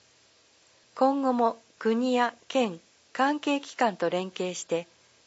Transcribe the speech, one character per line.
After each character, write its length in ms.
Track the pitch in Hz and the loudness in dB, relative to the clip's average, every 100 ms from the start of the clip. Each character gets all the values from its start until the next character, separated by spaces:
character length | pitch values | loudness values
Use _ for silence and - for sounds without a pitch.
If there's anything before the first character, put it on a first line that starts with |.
| _ _ _ _ _ _ _ _ _ - | _ _ _ _ _ _ _ _ _ 0
今 260 | 262 277 | 2 2
後 100 | 262 | 0
も 240 | 247 233 226 _ _ | 2 0 -2 _ _
国 360 | 220 226 254 | 0 2 2
や 200 | 247 240 - - | 2 0 -4 -4
県、 320 | 262 233 170 - _ _ | 0 0 -4 -16 _ _
関 260 | - 269 294 | 0 0 0
係 220 | 294 277 | -2 -2
機 160 | - - | -4 -2
関 200 | 240 180 | -2 0
と 140 | 170 | 0
連 220 | 180 185 | 0 -4
携 220 | - 185 | -6 -6
し 100 | 175 | -6
て、 240 | - 165 175 _ _ _ | -4 -4 -4 _ _ _